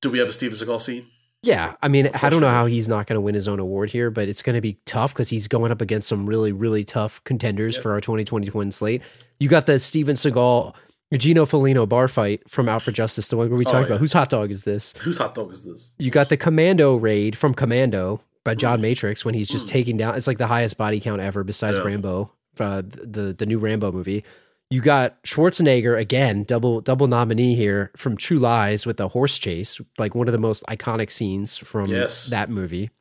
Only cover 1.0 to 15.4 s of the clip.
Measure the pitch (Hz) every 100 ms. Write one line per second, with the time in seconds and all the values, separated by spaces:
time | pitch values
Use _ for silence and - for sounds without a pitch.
1 | 123 _ _ _ 240 135 82 - 147 139
2 | 139 127 143 165 143 120 120 117 110 107
3 | 104 110 101 104 101 101 95 98 101 120
4 | 120 110 101 107 - 117 110 98 - 127
5 | 127 - 123 110 104 123 117 113 107 107
6 | - 104 101 113 107 98 113 107 101 -
7 | 107 - - 127 117 98 110 110 113 104
8 | 104 110 107 113 101 107 101 98 107 123
9 | - - _ _ 143 160 143 139 - 160
10 | 143 139 151 123 123 120 - - _ _
11 | _ 139 135 165 151 151 135 131 110 120
12 | 131 - 104 104 _ - 120 113 - 110
13 | 110 - 104 117 117 123 123 127 127 107
14 | 151 175 131 123 104 98 101 104 - -
15 | - 170 110 -